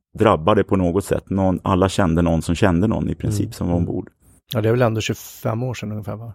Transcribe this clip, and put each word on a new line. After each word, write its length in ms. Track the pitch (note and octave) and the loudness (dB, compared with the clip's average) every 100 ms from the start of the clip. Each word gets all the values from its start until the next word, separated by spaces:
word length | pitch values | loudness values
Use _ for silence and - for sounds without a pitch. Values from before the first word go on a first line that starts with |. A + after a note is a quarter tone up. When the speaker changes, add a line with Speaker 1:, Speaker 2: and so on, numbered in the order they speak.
| _ - | _ 0
Speaker 1:
drabbade 440 | G#2+ F2 D#2+ G#2+ | 2 4 2 2
på 120 | F#2 G2 | 2 2
något 300 | F2 F2+ - | 2 0 0
sätt. 240 | - - | -4 -2
Någon, 300 | F#2+ F#2+ F2+ | 0 0 0
alla 260 | - F#2+ F#2+ | 0 2 2
kände 320 | - F#2 E2 | 2 2 2
någon 200 | E2+ E2 | 2 0
som 140 | - E2+ | 0 2
kände 320 | G2+ E2+ G#2+ | 2 4 2
någon 220 | E2+ D#2 | 0 -4
i 60 | - | -4
princip 280 | A2 G#2 G#2+ | -4 -2 -4
Speaker 2:
Mm. 60 | |
Speaker 1:
som 140 | - F2+ | -4 -2
var 80 | F2 | 0
ombord. 340 | G2 - - _ _ _ _ | 0 -4 -8 _ _ _ _
Speaker 3:
Ja, 80 | A2 | -2
det 80 | G#2+ | 0
är 40 | |
väl 80 | A#2+ | 2
ändå 200 | A#2+ A2 | 2 0
tjugofem 640 | - G#2+ - - A#2+ A2 | -4 -6 -8 -8 -6 -4
år 100 | B2+ | -6
sedan 180 | A#2 G#2+ | -8 -8
ungefär, 240 | G#2+ G#2+ G#2+ | -8 -8 -10
va? 180 | A2+ | -12